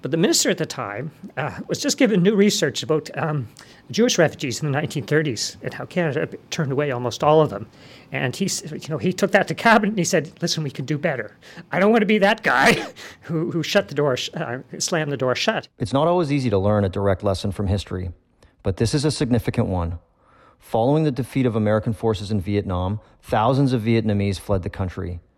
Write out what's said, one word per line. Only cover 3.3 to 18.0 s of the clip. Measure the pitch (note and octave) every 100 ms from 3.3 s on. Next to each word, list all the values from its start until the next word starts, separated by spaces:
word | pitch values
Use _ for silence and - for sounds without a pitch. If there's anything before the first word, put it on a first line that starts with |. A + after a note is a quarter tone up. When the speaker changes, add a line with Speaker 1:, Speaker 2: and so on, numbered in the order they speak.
| D3+ A2 - - - _
Speaker 1:
Jewish | - A#3+ -
refugees | D#3 - C#3+ A2
in | D3+
the | C#3
nineteen | D3 D3
thirties | B2 D3 D#3 G#2+ - -
and | -
how | - -
Canada | F#3 E3+ C3+ E3 - -
turned | - C#3+
away | C3+ D3
almost | B2 B2 -
all | D3 D#3
of | D3+
them. | G2+ A2 - - - -
And | C3+ C3+ -
he |
s-, | F#3+ - D#3
you | - -
know, | D#3
he | C3+
took | F3+ G3
that | G3+ F3
to | D#3
cabinet | A3+ G#3+ G3+
and | G#3+
he |
said, | E3 F3 D3+ -
"Listen, | E3+ -
we | D3+
can | -
do | C3 D3+
better. | E3+ C3 G#2+ - - - -
I | F3
don't | G3+
want | A3+
to | G3
be | G#3+
that | G3 A3+
guy | - B2+ F3+ G3 - -
<laughs> | - -
who, | - D#3+ E3+
who | E3+
shut | D3 G3+ G3
the | C#3+
door, | D3 B2+
sh-, | -
uh, | - D#3 B2 - -
slammed | - F3 D3+
the | C#3
door | B2+
shut." | B2 - G#3+ - _
Speaker 2:
It's | B2
not | C3+ D#3+
always | F3 D#3
easy | C#3+ B2+
to | G2
learn | G2 G#2
a | G2
direct | G2+ G2+ F#2+
lesson | G#2+ F#2 G#2
from | F2+ G2+
history, | G2+ - F#2